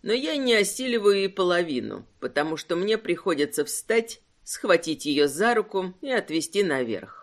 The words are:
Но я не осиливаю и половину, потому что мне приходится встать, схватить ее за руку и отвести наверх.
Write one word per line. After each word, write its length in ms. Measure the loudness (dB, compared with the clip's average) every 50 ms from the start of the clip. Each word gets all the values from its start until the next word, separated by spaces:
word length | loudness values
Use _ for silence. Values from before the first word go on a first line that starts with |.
| -2
Но 100 | -2 -2
я 240 | -2 0 -2 -2
не 180 | -2 2 2 4
осиливаю 680 | 4 2 0 -2 -4 -4 -2 -2 4 4 4 4 4 2
и 40 | -2
половину, 760 | 0 0 0 2 2 2 0 0 -2 -4 -4 -6 -8 -10 -12 _ _ _
потому 360 | -10 -4 -2 0 0 0 -2
что 200 | -6 -4 _ -4
мне 220 | -2 0 0 0 -2
приходится 640 | 0 -2 -4 -2 0 -2 0 2 0 0 0 -4 -2
встать, 560 | -2 -4 -10 -4 0 0 0 0 -2 -10 -16 _ _ _ _ _
схватить 640 | -12 -10 -6 2 4 4 4 4 0 -6 -4 -2
ее 200 | -2 2 4 4
за 280 | 2 2 2 2 2 2
руку 400 | 2 0 0 -4 -4 -4 -4 -8 _ -6
и 80 | -2
отвести 520 | -2 -2 -2 0 -4 -4 -4 -2 0 0 2
наверх. 560 | 2 2 0 0 -2 -4 -6 -8 -12 -18 -20